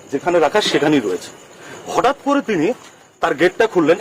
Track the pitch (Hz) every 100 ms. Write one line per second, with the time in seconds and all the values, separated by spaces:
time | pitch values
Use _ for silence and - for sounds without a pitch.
0 | - 135 180 175 147 214 202 151 147 147
1 | 107 90 - - - - - - - -
2 | 233 277 - 285 - 196 160 254 - -
3 | _ _ 165 147 175 - 226 185 151 175